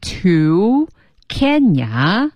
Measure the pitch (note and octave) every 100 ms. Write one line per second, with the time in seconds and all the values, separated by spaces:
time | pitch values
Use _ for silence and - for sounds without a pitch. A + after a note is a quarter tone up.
0 | - - F#3 E3+ D#3 D#3+ G#3 C4 D#4+ -
1 | _ _ _ - C4+ D4 C#4 D3 A#2+ A2
2 | C#3 G3+ C#4+